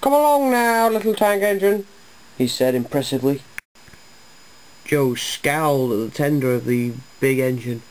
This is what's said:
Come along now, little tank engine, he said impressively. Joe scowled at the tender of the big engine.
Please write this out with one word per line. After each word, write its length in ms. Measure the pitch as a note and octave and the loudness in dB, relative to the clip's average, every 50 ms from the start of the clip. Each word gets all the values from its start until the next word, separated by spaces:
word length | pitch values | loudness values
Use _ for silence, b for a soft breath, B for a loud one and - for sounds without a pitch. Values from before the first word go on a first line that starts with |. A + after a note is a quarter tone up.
Come 120 | - C4+ | 0 2
along 400 | C#4 D4 D4 D4 D4 C#4+ C#4 C4 | 2 4 4 4 4 4 2 2
now, 360 | B3+ A#3+ A#3+ A#3 A#3 A3+ A3+ A3+ | 2 2 2 2 2 2 2 2
little 260 | A3 A3 G#3+ A3 G#3+ | 2 0 0 -2 0
tank 280 | G#3 A3+ G#3 G#3 G3+ | 2 2 2 2 2
engine, 420 | G3 G#3 G3+ G3 F#3+ G3+ G3+ G#3+ G3+ - - - - - - - - - - | 0 0 0 2 2 2 0 0 -2 -8 -14 -20 -20 -20 -20 -20 -20 -20 -6
he 100 | - B2+ | -2 -2
said 300 | B2 - - B2+ B2+ B2+ | -2 0 0 0 0 0
impressively. 640 | B2+ A#2+ A#2 - D3 C3 - - C3 A#2+ C3+ C#3+ C#3 - - - - - _ _ - - - - - - - - - - - - - - - - - - - - - - | 0 -2 -2 -4 -4 -4 -2 -4 -2 0 0 -2 -2 -6 -14 -20 -20 -20 _ _ -20 -20 -20 -20 -20 -20 -20 -20 -20 -20 -20 -20 -20 -20 -20 -20 -20 -20 -20 -20 -20 -8
Joe 320 | - - D3 C#3 C3 A#2+ | -4 -2 0 0 0 -2
scowled 760 | A#2+ - - - - - C#3+ C#3+ D3+ D#3+ D3+ C#3+ C#3 C3 B2+ | -4 -6 -8 -10 -6 -4 -2 -2 0 0 0 0 0 0 0
at 60 | A#2 G2+ | 0 -2
the 180 | A2+ A2+ G#2 | -2 -4 -4
tender 380 | - D3+ C#3+ D3+ D3 C3 C3 B2 | -2 -2 0 0 0 0 0 0
of 120 | B2 A#2 | -2 0
the 260 | B2 B2 B2 A#2+ A#2+ A#2 B2 C3 - - - | -2 -2 0 -2 -2 -6 -8 -14 -20 -12 -2
big 220 | - C3+ C3+ C3 | 0 0 2 2
engine. 420 | C3 C3 B2+ B2 A2+ A#2+ A#2+ A#2 A#2 - | 0 -2 -2 -4 -4 -6 -8 -8 -10 -14